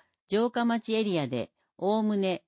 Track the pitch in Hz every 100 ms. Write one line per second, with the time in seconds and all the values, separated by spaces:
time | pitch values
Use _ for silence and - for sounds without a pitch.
0 | _ _ - 202 233 240 233 233 226 220
1 | 208 170 131 123 - _ _ - 185 220
2 | 214 208 190 180